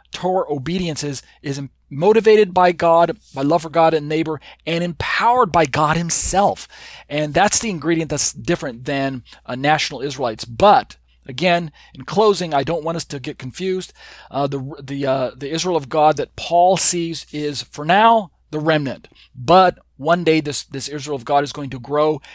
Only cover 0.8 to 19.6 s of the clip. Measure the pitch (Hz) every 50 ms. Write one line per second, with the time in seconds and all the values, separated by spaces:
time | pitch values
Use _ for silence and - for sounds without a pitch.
0.8 | 180 165 147 - 147 147 135 127 - _ _ _ - 147 139 143 143 131 _ _
1.8 | _ - - 135 170 202 214 220 190 220 214 214 208 180 175 185 180 180 175 151
2.8 | 170 170 165 170 170 165 - - _ - - 135 139 143 165 170 160 160 143 170
3.8 | 165 160 160 151 147 147 165 165 160 156 156 143 - - - _ - 156 165 170
4.8 | 175 175 156 - - - - - 190 233 247 254 240 175 143 170 160 135 117 143
5.8 | 151 147 156 165 170 165 - - - - 175 185 208 190 - - - - - -
6.8 | - - - - - - 143 147 151 151 139 160 196 208 - - 226 226 190 160
7.8 | 139 165 170 165 165 - 151 143 - - - - 113 - 170 - 165 139 117 120
8.8 | 127 151 143 135 135 135 135 123 - - - - _ - 123 127 135 147 156 147
9.8 | - - 147 117 127 143 135 139 135 117 110 113 - 117 117 - 190 208 196 131
10.8 | 98 - - _ _ _ _ _ _ - 127 127 170 185 175 175 170 156 - -
11.8 | - _ - 131 131 - 156 196 220 214 202 165 180 165 151 139 135 135 170 165
12.8 | 151 165 165 165 - - 147 139 123 151 143 - - 127 - - 185 190 185 185
13.8 | 175 - - - - - - - - - - 131 143 135 135 135 131 139 160 -
14.8 | 139 127 139 139 135 135 131 135 131 120 117 127 143 139 160 165 165 185 175 160
15.8 | 139 120 160 156 151 156 151 143 131 - _ - - - 165 175 175 185 190 165
16.8 | - - - 175 170 165 160 - - - - 151 147 147 143 - - - - -
17.8 | 147 160 180 202 220 226 233 226 196 165 _ _ _ _ - 151 151 160 156 151
18.8 | 147 131 - - - - _ _ _ _ _ 127 123 117 170 190